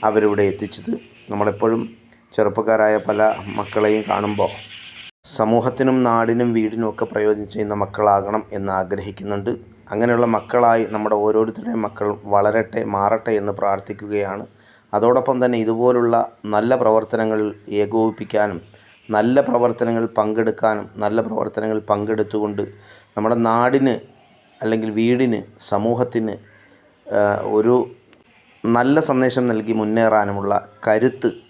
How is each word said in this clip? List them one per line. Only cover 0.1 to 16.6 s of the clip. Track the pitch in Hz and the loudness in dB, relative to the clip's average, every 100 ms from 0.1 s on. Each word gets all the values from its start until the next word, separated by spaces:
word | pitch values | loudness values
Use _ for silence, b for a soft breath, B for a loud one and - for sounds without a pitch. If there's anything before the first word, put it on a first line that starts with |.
| 107 107 101 101 | 4 2 2 0
എത്തിച്ചത്. | 95 104 - - 226 - - - | 0 -8 -8 -8 -10 -10 -20 -10
നമ്മളെപ്പോഴും | 104 104 104 113 117 117 - _ b b - | -2 -2 0 0 0 -4 -12 _ b b -2
ചെറുപ്പക്കാരായ | 104 98 107 110 107 107 107 | 0 0 0 2 4 2 0
പല | 104 107 110 98 101 | 2 2 0 -6 -8
മക്കളെയും | 101 - 107 107 101 | -4 0 2 2 0
കാണുമ്പോൾ | 98 104 104 95 - - - - - - _ - - | -2 -2 0 -2 -4 -18 -20 -20 -20 -20 _ -12 -2
സമൂഹത്തിനും | 110 117 127 123 135 131 123 | 2 2 0 0 2 2 2
നാടിനും | 117 117 117 123 117 | 2 2 0 0 0
വീടിനും | 107 113 113 | -2 -2 -4
ഒക്കെ | 107 113 | -4 -4
പ്രയോജനം | 110 107 107 104 | 0 0 0 -4
ചെയ്യുന്ന | 110 104 104 | -6 -4 -4
മക്കളാകണം | 101 101 107 101 98 107 104 101 | -4 0 4 4 2 -4 -4 -8
എന്ന് | 98 95 | -4 -4
ആഗ്രഹിക്കുന്നുണ്ട്. | 90 101 101 104 98 101 101 120 - - - | -2 -6 -8 -10 -6 -6 -4 -8 -10 -20 -10
അങ്ങനെയുള്ള | 104 117 117 120 110 | -2 0 2 2 0
മക്കളായി | - 123 120 113 104 107 | 0 2 4 4 0 -4
നമ്മുടെ | 107 104 104 | -2 0 2
ഓരോരുത്തരുടെയും | 110 110 110 117 113 104 | 2 0 -4 -6 -4 -6
മക്കൾ | 104 104 104 107 | -4 -4 -4 0
വളരട്ടെ, | 101 104 110 110 117 107 101 | 2 2 2 -2 -4 -4 0
മാറട്ടെ | 101 110 - 110 | 0 0 0 -2
എന്ന് | 101 101 | -2 -2
പ്രാർത്ഥിക്കുകയാണ്. | 101 98 98 107 104 104 98 101 - b b b b | -2 -2 -4 -12 -6 -4 -4 -6 -12 b b b b
അതോടൊപ്പം | 104 113 127 123 127 127 | 0 4 4 2 0 2
തന്നെ | 120 110 | 0 0
ഇതുപോലുള്ള | 113 123 123 120 117 117 - 107 | 2 2 4 2 2 0 -6 -4
നല്ല | 107 | -2